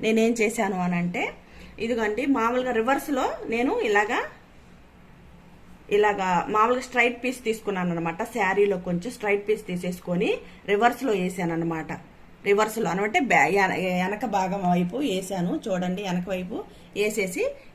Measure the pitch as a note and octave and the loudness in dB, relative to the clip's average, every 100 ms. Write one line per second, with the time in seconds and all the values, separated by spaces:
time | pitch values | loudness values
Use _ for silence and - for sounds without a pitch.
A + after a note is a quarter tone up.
0 | G#3+ A3 A3+ A#3 G#3 G#3+ G3 F#3 F3+ F3 | 0 4 4 2 0 0 -2 0 0 0
1 | F3 G3 G#4 - - - - - A3+ A#3 | -2 -2 -6 -8 -18 -20 -18 -8 -4 0
2 | G#3+ G#3+ C#4 C4 A3+ B3 B3+ A3+ A3+ C#4 | 0 0 2 2 2 0 0 0 2 2
3 | D4 C4+ F4 D#5+ G#4+ A#3 B3+ A#4+ E4 G3+ | 0 -2 -2 -4 -4 0 0 0 2 2
4 | G#3 C#4 C5+ - - - - - - - | 2 -2 -4 -10 -20 -20 -20 -20 -20 -20
5 | - - - - - - - - - G#3 | -20 -20 -20 -20 -20 -20 -20 -18 -2 2
6 | G#3 G3+ F#3+ F3 - G#3+ A3+ B3+ B3 B3 | 4 2 2 0 2 2 4 2 0 2
7 | A#3+ A#3+ B3+ B3+ A3 A3 - F#3 F3+ E3+ | 2 2 -4 -4 -4 -4 -2 -2 0 -2
8 | E3+ E3+ A#3 A#3+ F#3+ G3 G3+ F#3 F3+ F3 | -2 -4 -6 -2 0 4 4 2 -2 -4
9 | A3 - G#3 G3+ G3+ G#3+ - F3+ F3+ F3+ | -4 -6 0 0 0 -4 -2 -6 -4 -6
10 | - F3 A#3+ B4+ - - - G3+ A#3+ A#3+ | -4 0 0 -2 -6 -12 -2 4 4 2
11 | C4 G3+ F3+ F3+ E3+ E3 E3 D#3+ D#3 E3 | -2 0 -2 -2 -2 -2 -2 -4 -6 -12
12 | - - - - G3+ G3+ G#3+ A3 F#3 F3+ | -14 -20 -20 -8 2 2 2 0 -2 0
13 | G#3 A#3 C4+ D#3+ C#3+ G3 F#3+ - F#3 F3+ | 0 2 4 4 4 4 2 2 0 0
14 | F#3 G#3+ A#3+ G3+ F#3 G3 F3+ F3 F3 A#3+ | -2 -2 -2 0 0 0 2 2 2 0
15 | C#4+ F#3 - F#3+ F3 D4 A#3 F#3 F3+ F#3 | -2 -2 -4 -4 -2 -2 -2 -2 -2 -4
16 | G3+ F3+ F3+ F#3 F3+ C4+ G#4+ - - - | -2 -4 -2 -4 -6 -8 -10 -16 -12 -2
17 | G#3 A3 F#3 A#3 B4+ - - | -2 0 -2 -2 -4 -4 -12